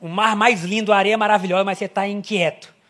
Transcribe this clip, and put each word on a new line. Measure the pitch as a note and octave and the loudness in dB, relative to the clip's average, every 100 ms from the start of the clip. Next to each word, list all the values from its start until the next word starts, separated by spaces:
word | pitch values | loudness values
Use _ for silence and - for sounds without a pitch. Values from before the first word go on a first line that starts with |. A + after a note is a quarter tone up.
o | E3+ | -8
mar | F3+ A3 | 0 0
mais | G#3 A3+ G#3+ | 4 2 2
lindo, | E3+ G#3+ G#3+ | -2 -4 2
a | G3+ | 2
areia | G3 A3 | 4 2
maravilhosa, | G#3+ G#3 F#3 F3+ | 2 2 2 -2
mas | G3 F#3 | -2 -4
você | G3 | -6
tá | - G3 | -4 -4
inquieto. | G3+ F#3+ G#3 E3 - - _ | -6 -4 -2 -2 -2 -18 _